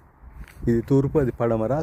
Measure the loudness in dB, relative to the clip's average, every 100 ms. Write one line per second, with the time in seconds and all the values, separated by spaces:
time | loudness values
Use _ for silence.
0 | -20 _ -20 -20 -20 -6 0 0 2 2
1 | 2 0 0 0 0 0 0 -2